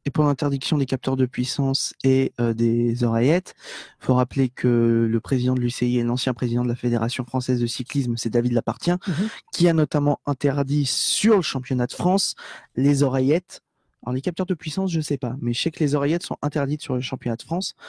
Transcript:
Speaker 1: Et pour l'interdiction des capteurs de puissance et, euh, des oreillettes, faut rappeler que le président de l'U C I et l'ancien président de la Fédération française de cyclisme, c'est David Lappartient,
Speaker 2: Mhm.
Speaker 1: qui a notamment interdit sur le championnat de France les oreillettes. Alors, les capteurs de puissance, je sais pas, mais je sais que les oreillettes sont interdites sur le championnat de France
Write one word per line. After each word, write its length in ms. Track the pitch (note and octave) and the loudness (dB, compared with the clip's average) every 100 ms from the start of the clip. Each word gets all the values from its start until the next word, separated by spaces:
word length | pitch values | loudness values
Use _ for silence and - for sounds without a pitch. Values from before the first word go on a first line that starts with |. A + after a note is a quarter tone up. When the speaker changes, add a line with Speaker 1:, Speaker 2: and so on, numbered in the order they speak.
| C#3 | -2
Speaker 1:
Et 60 | |
pour 120 | D#3 D3 | 2 2
l'interdiction 520 | C#3 C#3+ C#3 - D3+ | 2 0 -2 0 0
des 80 | C3 | 0
capteurs 300 | C3 - C3 | -2 -2 0
de 100 | B2+ | 0
puissance 720 | - B2 - C3+ C3+ - - | -2 -4 0 0 0 -4 -2
et, 280 | C3+ C3 C3 - | 2 2 2 0
euh, 140 | A#2 | 0
des 500 | A2+ A#2 A#2 A#2+ A#2+ | 2 2 2 0 0
oreillettes, 520 | A#2+ A2+ B2+ F3 - - - - - _ | 0 2 4 2 -2 -14 -16 -16 -16 _
faut 160 | - | 2
rappeler 360 | B2+ B2+ C#3 C3 | 2 2 0 0
que 580 | - B2 A#2+ A#2 A#2 A#2 | 0 2 4 4 4 2
le 100 | A2+ | 0
président 360 | - C3 B2+ B2+ | 0 0 2 0
de 60 | |
l'U 100 | A#2+ | -2
C 160 | - B2 | -2 0
I 100 | B2 | 0
et 60 | |
l'ancien 320 | A#2+ B2 C3+ A#2+ | 0 0 -2 -2
président 260 | A#2+ A#2+ | -2 0
de 80 | B2 | 0
la 60 | A#2+ | -2
Fédération 500 | B2 A#2 A#2 - A#2+ | 0 0 0 -4 -4
française 340 | B2+ A#2+ B2 | -4 0 0
de 60 | A#2 | -2
cyclisme, 520 | - A#2+ C#3+ B2 A#2+ | -4 -4 -2 -2 -4
c'est 120 | A2+ | 0
David 220 | A#2+ B2 | 0 2
Lappartient, 400 | A#2 - - - | 0 0 -2 -2
Speaker 2:
Mhm. 380 | F3+ - D3 G#3+ - - | 0 -2 -2 -4 -6 -10
Speaker 1:
qui 160 | - E3+ | 2 4
a 60 | |
notamment 460 | D#3+ D3+ D3+ C#3+ - - | 4 2 2 2 0 -2
interdit 580 | C3+ C#3+ C#3 C3 D3 C3+ | 0 0 0 0 0 0
sur 520 | - - - G#3+ G#3 | -2 -2 0 4 4
le 40 | |
championnat 460 | D#3+ C3 B2 B2+ B2 | 2 -6 -2 -2 -2
de 60 | |
France 420 | - F3+ F#3+ - - - - - - | -2 0 2 0 -6 -16 -18 -8 0
les 260 | C#3 C#3 | 2 4
oreillettes. 600 | C#3 C3 C3 E3+ - - _ _ _ _ A#2+ | 2 2 2 0 -2 -16 _ _ _ _ -6
Alors, 80 | |
les 80 | B2+ | -4
capteurs 240 | F3+ E3+ F3+ | -4 -4 -4
de 80 | |
puissance, 380 | F3 D#3 F#3+ F#3+ | -4 -4 -4 -2
je 80 | E3 | -2
sais 180 | D3+ C#3 | -2 -4
pas, 200 | A#2+ B2+ | -4 -4
mais 140 | A#2+ | -4
je 80 | A#2+ | -2
sais 100 | E3+ | -4
que 80 | - | -2
les 160 | D3 C#3+ | 0 2
oreillettes 280 | C#3+ E3+ | 0 -2
sont 120 | - - | -4 -6
interdites 400 | D3 D#3 C#3 D3+ | -4 -2 -2 -4
sur 120 | - | -4
le 60 | B2+ | -6
championnat 380 | B2+ B2+ A#2+ A#2 | -4 -6 -4 -6
de 40 | |
France 320 | - F3 - - | -6 -6 -6 -12